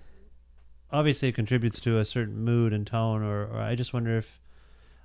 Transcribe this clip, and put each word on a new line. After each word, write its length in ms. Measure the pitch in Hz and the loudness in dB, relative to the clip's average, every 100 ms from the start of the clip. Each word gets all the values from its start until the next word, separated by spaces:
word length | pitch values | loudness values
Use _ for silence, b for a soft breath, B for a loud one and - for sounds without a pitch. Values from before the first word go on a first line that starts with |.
| b b b - - - - - - | b b b -20 -20 -20 -20 -20 -4
obviously 380 | 143 151 135 135 | 2 2 2 2
it 60 | 117 | 0
contributes 440 | 107 127 117 - | 2 2 2 -2
to 180 | - 113 | 0 2
a 60 | 107 | 2
certain 320 | 123 110 107 | -2 -4 -2
mood 300 | 113 120 113 | 2 2 2
and 120 | 107 104 | 0 -2
tone, 380 | 113 113 110 | -2 0 0
or, 220 | 107 104 107 | -2 -2 -4
or 140 | 110 | -4
I 160 | 110 120 | -4 -2
just 180 | 123 | -2
wonder 240 | 120 117 113 | -2 0 0
if, 220 | - - - b b b b b | -2 -10 -20 b b b b b